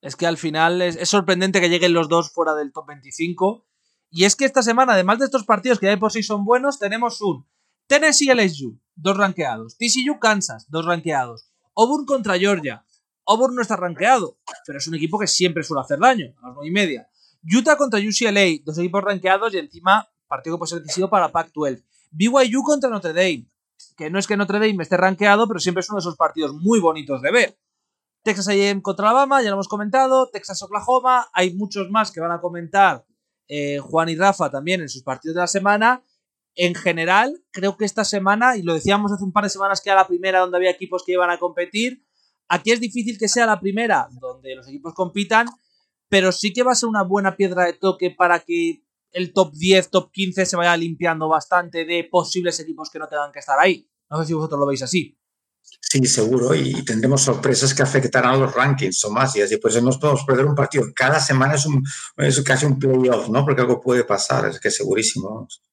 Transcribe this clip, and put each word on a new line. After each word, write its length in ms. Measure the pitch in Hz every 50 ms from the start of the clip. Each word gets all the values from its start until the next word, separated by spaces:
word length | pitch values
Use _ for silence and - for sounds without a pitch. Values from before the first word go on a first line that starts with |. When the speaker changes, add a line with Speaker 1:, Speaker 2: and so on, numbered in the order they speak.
Speaker 1:
Es 160 | - 139 139
que 100 | - 175
al 120 | 170 170 -
final 420 | - 165 151 156 160 165 175 180
es, 160 | 180 175 165
es 120 | 160 180 -
sorprendente 520 | - 202 180 160 185 175 190 190 190 196
que 80 | 175 170
lleguen 240 | 170 175 175 180
los 160 | 170 170 165 147
dos 220 | 165 170 165 151
fuera 240 | _ 170 165 160 156
del 180 | 151 147 139
top 160 | _ 156 147 135
veinticinco. 800 | 147 143 127 139 - - 165 175 175 - 180 196 220 226 _ _ _ _ _ _ _ _ _ _
Y 140 | - 165 180
es 120 | 202 -
que 80 | - 277
esta 180 | 269 269 269
semana, 320 | 240 226 233 247 262 254 220
además 240 | 190 180 185 214 233
de 80 | 269
estos 180 | 254 - 262 202
partidos 340 | - 226 208 185 254 247 -
que 80 | 202
ya 40 | 190
de 80 | 208 196
por 140 | 214 214
sí 100 | - 226
son 220 | 202 - 214 208 202
buenos, 340 | 202 240 247 254 285 277 -
tenemos 420 | 208 202 202 226 240 233 233 -
un 260 | 214 196 165 127 131 _ _ _ _ _ _ _ _
Tennessee 440 | _ - - 302 - - - 285 269
L 120 | 254 240
S 220 | 214 190 160 143 135
U, 160 | 120 110 _ _ _ _
dos 220 | 180 151 190 196
rankeados, 600 | 190 208 190 185 - 160 131 117 110 113 113 -
T 120 | _ 233 240
C 200 | - - 247 180
U 80 | 294 -
Kansas, 480 | - 220 214 202 190 - 123 110 - _
dos 140 | 147 160 165
rankeados, 680 | 170 175 170 156 165 151 135 127 120 117 113 _ _ _ _ _ _ _
Auburn 300 | - 220 240 285 302 285
contra 320 | 233 285 262 214 190 190 180
Georgia. 460 | 185 202 202 175 151 135 113 107 _ _ _ _ _ _ _ _ _
Auburn 280 | - 208 226 254 262 247
no 80 | 247
está 140 | 233 - 220
rankeado, 600 | 185 180 175 165 135 180 226 269 247 185 151 - _ _ - - - _
pero 120 | - 143 139
es 80 | 139
un 80 | 160 165
equipo 240 | 156 151 160 165 208
que 80 | 208
siempre 360 | - - - 180 180 160 165
suele 200 | 151 - 156 139
hacer 160 | - - 147 139
daño, 360 | 190 254 262 220 156 120 _ _
a 60 | - 127
las 60 | 123
nueve 140 | 139 143 156
y 40 |
media. 360 | 175 202 202 170 139 113 - _ _ _ _ _ _ _
Utah 340 | _ 160 175 254 226 311 302
contra 240 | 294 285 262 220 208
U 120 | 202 214
C 160 | 202 - 240 220
L 120 | 202 202
A, 220 | 196 185 160 147 143
dos 140 | 147 156 165
equipos 260 | 175 180 170 202 190
rankeados 500 | 202 202 185 185 185 190 196 214 226 196
y 40 | 180
encima 500 | 151 143 _ 170 170 190 196 214 214 _ _ _ _
partido 300 | _ 143 127 - 160 165
que 40 | 170
puede 100 | 170 160
ser 120 | 170 170
decisivo 280 | 147 156 - 185 190 185
para 220 | 214 196 175 156
Pac-twelve. 500 | - 175 165 - _ 151 151 139 127 117 _ _ _ _ _ _
B 140 | - 151 196
Y 320 | 233 240 277 262 240 214
U 60 | 269
contra 280 | 254 285 302 285 262 254
Notre 220 | 226 202 - 170
Dame, 340 | 156 175 185 185 160 127 117 _ _ _ _ _ _ _ - _ _
que 140 | _ 156 156
no 80 | 170 196
es 80 | 196
que 100 | - 214
Notre 220 | 202 202 180 202 208
Dame 240 | 220 220 208 185
esté 160 | 165 - 185 170
rankeado, 500 | 180 190 190 175 208 208 202 208 233 214
pero 120 | 220 175
siempre 200 | 147 180 180 185
es 80 | 180 -
uno 80 | 214
de 40 | 202
esos 160 | 165 175 156
partidos 360 | _ 165 151 - 160 156 143
muy 260 | 139 151 170 202 233 220
bonitos 440 | 175 165 156 156 143 135 139 127
de 80 | 127 143
ver. 280 | 196 247 220 - - _ _ _ _ _ _ _ _ _ _ _ _ _
Texas 260 | _ 220 202 190 190 196
A 40 |
and 80 | 208 196
M 220 | 202 202 202 196
contra 280 | - 202 196 - 196 214
Alabama, 320 | 233 262 285 277 277 269
ya 80 | 247 208
lo 60 | 196
hemos 120 | 196 196 -
comentado, 640 | - 202 208 214 190 262 269 262 262 262 247 247
Texas 320 | - 202 - - 190 -
Oklahoma, 680 | 196 190 202 208 190 - 254 254 247 254 254 247 233 - -
hay 180 | 185 185 185
muchos 380 | 170 190 208 196 - 202 190 175
más 200 | 202 220 214 214
que 100 | - 165
van 120 | 160 170
a 80 | 170 170
comentar, 640 | 170 175 170 170 170 160 - 196 196 185 147 123 _ _ _ _ _ _ _ _ _ _
eh, 320 | 147 147 143 143 143 143
Juan 280 | 135 - 156 160 165 165
y 80 | 165
Rafa 340 | 156 185 196 196 - 170 139
también 300 | 127 135 139 170 185 180
en 80 | 160 135
sus 140 | 120 131
partidos 320 | 123 - 131 - _ 160 160
de 80 | 175
la 40 | 180
semana. 560 | 175 - 196 190 202 208 208 220 233 254 247 _ _ _ _ _ _ _ _ _ _ _
En 200 | - 180 175 175
general, 680 | 170 - 185 170 165 165 170 180 202 233 269 302 349 _ _
creo 260 | - 190 180 196 190
que 80 | _ 220
esta 180 | 196 - -
semana, 540 | 208 - - 202 190 190 202 220 240 254 254
y 60 | 214
lo 100 | 175 170
decíamos 400 | 165 160 - 190 196 208 208 202
hace 120 | 208 180 196
un 80 | 190
par 120 | 170 208 208
de 60 | 202
semanas 320 | 196 190 196 196 196 190
que 80 | - 202
era 100 | 196 190
la 80 | 185 -
primera 320 | 180 175 180 190 185 185
donde 160 | 185 180 180
había 140 | 180 185 185
equipos 320 | 180 180 185 - 180 180 180
que 80 | -
iban 160 | 180 180 180 175
a 100 | 175 170
competir, 680 | 175 175 156 175 175 180 - 208 233 254 262 - _ _ _ _ _ _ _ _ _ _
aquí 220 | 175 175 139 214
es 100 | 233 233
difícil 380 | 240 226 185 240 220 226 233 196
que 100 | 220 208
sea 160 | - 240 233
la 160 | 226 208 180
primera 480 | 175 196 190 214 233 226 196 143 120 - 127 127
donde 360 | 131 127 127 131 _ 135 131
los 120 | 131 120 131
equipos 260 | 135 143 139 165 160
compitan, 520 | - 185 175 170 202 202 - 220 220 240 233 - _ _ _ _ _ _ _ _ _ _ _
pero 240 | - 196 185 185
sí 220 | 180 - - 208 180
que 80 | 240
va 100 | 247 254
a 40 | 247
ser 120 | 226 - 233
una 140 | 220 208
buena 340 | 196 180 190 202 196 196 185
piedra 300 | - 196 185 180 180 180
de 80 | 175 170
toque 360 | _ - 190 185 - 180 180
para 300 | 180 _ 185 175 175 165
que 440 | - - 170 170 170 170 165 - _ _ _ _ _ _
el 220 | _ 180 185 170 -
top 180 | 196 190 156
diez, 380 | 147 151 165 185 190 190 185 -
top 200 | - 190 185 _
quince 340 | _ - 196 185 185 190 185
se 100 | 180 -
vaya 180 | 175 170 175 170 170
limpiando 500 | 170 165 160 - 170 170 165 156 156 156
bastante 560 | 160 156 - - 185 180 175 170 147 170 165
de 200 | 160 175 170 165
posibles 540 | 170 - 180 165 - - 185 175 175 160 -
equipos 300 | 156 160 160 - 156 -
que 100 | _ 160
no 80 | 156
tengan 260 | 151 151 147 147 143
que 80 | 139 147
estar 180 | - - 143 139
ahí. 260 | 165 190 175 - _ _ _ _ _ _
No 100 | 147 156
sé 100 | 160 151
si 40 |
vosotros 260 | 165 156 151 156 151 143
lo 80 | 143
veis 140 | 139 139 131
así. 380 | - - - 185 147 - _ _ _ _ _ _ _ _ _ _ _ - - _
Speaker 2:
Sí, 240 | - - - 135 131
seguro, 500 | 127 - 123 110 110 127 127 117 131 156
y 300 | 156 139 131 131 - -
tendremos 380 | - 113 110 117 127 139 135
sorpresas 500 | - - 117 - - 139 127 - 135 135
que 100 | 135 -
afectarán 520 | 139 135 - 139 127 123 - 131 123 123 131
a 20 |
los 180 | 135 135 120 -
rankings, 460 | 117 127 143 139 135 110 92 92 -
Tomás, 340 | - 104 104 120 135 135 131
y 40 | 104
así 160 | 101 98 107
pues 240 | 107 - 117 110 120
nos 140 | 120 127 131
podemos 280 | 135 - 151 139 131 -
perder 200 | - 131 123 135
un 100 | 147 143
partido. 300 | 139 135 - - 143 113 - -
Cada 260 | - 131 131 151 156
semana 340 | 143 - 139 131 135 143 156
es 100 | 143 143
un, 180 | 151 143 135 135 139 - - - - _ -
es 220 | 147 143 135 135
casi 240 | 135 - 131 131 147
un 120 | 147 135 -
playoff, 520 | 139 135 131 127 127 123 120 107 98 110
¿no? 140 | 110 131 139
Porque 180 | 151 135 123
algo 180 | 123 123 123 -
puede 240 | - 131 123 123 117
pasar, 420 | - 104 98 - - 131 127 107
es 140 | 104 - -
que 100 | - 104
segurísimo, 640 | - - 101 92 95 107 113 - - - - 98 107
vamos. 280 | 113 120 - - - _ _